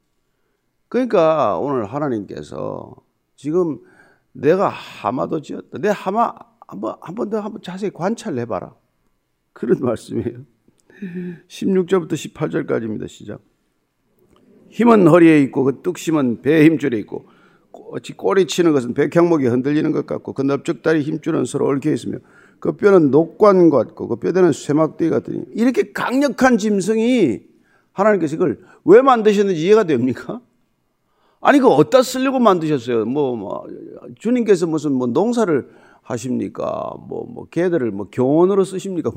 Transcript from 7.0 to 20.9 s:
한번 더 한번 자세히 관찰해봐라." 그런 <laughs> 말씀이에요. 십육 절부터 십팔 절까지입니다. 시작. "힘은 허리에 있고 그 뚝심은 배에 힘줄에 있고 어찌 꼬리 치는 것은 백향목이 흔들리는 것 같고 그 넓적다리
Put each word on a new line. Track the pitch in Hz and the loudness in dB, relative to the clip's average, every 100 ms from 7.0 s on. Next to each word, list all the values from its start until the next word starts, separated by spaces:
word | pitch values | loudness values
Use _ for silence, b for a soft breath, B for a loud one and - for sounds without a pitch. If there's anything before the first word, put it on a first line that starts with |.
한번 | - 214 220 | -12 -10 -8
더 | 214 | -8
한번 | 202 110 | -8 -12
자세히 | - 190 202 | -14 -10 -10
관찰해봐라." | - 180 233 220 127 117 92 - - _ _ _ _ _ _ _ | -6 -6 -6 -8 -8 -6 -8 -10 -18 _ _ _ _ _ _ _
그런 | - 233 196 | -8 -2 0
<laughs> | |
말씀이에요. | 120 107 - 117 117 120 143 _ _ _ _ B 185 180 180 170 _ | -2 -6 -8 -8 -8 -10 -18 _ _ _ _ B -14 -12 -12 -14 _
십육 | - 196 185 175 | -8 -2 0 0
절부터 | 190 160 | -2 -2
십팔 | 156 - - 156 | -6 -8 -8 -6
절까지입니다. | 160 131 127 110 101 92 | -6 -4 -4 -4 -8 -12
시작. | - - - _ _ _ _ _ _ _ _ _ _ _ _ _ | -14 -18 -18 _ _ _ _ _ _ _ _ _ _ _ _ _
"힘은 | - 233 220 165 | 2 6 6 8
허리에 | 175 165 151 | 8 8 6
있고 | 131 - | 4 0
그 | 135 127 | -2 -2
뚝심은 | 180 165 170 160 127 107 | -6 -6 -4 -2 -2 -2
배에 | 131 156 151 | 0 4 4
힘줄에 | 147 139 110 | 4 -2 -4
있고 | - - b b b b _ - - | -6 -14 b b b b _ -20 -16
어찌 | 143 - | -14 -14
꼬리 | - 190 196 180 | -6 0 2 2
치는 | - 170 | 2 2
것은 | 143 120 | 2 0
백향목이 | 135 151 170 170 160 127 | -2 0 2 4 2 2
흔들리는 | 127 135 151 151 | 0 0 0 -2
것 | 151 143 | -2 -4
같고 | - - | -8 -6
그 | 107 | -4
넓적다리 | 139 139 - 156 160 | -2 -2 -4 -4 0